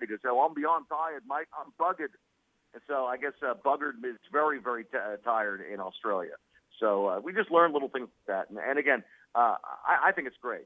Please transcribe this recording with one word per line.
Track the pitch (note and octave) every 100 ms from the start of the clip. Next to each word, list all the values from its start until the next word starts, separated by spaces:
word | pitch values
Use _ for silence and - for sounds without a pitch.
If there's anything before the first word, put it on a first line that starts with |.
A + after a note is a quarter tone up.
He | A2
goes, | G#2+
Oh, | C3 B2
I'm | D3+
beyond | D3+ D3+ E3 C3+
tired, | D3+ D#3+ D3+ A#2
mate. | C#3+ D#3+ D3
I'm | C#3 _
buggered. | E3+ F3+ D3 _ _ _ _ _ _
And | A#2 -
so | C#3 B2+
I | B2+
guess, | C#3+ -
uh, | C3+
buggered | A2+ C#3+ C#3+ D3 A#2+
is | B2 A2+ _
very, | C#3+ D#3 C#3
very | A#2+ A#2+
t-, | A2 C3
uh, | G#2 G#2
tired | A#2 A2+ G#2 G2 E2+
in | G2+
Australia. | F#2+ - A2 G2 E2+ C#2+ _ _ _ -
So, | A2 G2+ G2
uh, | F#2
we | C3+
just | F#3 G3+
learn | E3+ E3+
little | D3 C3+
things | C3 A#2+ _ -
like | F#2+
that. | -
And, | G#2
and | G#2 C#3+
again, | C#3+ B2+ F#2+ - _
uh, | - A#2 G2
I, | - - - D#3+ D#3
I |
think | F#3+ C3+
it's | -
great. | B2 G2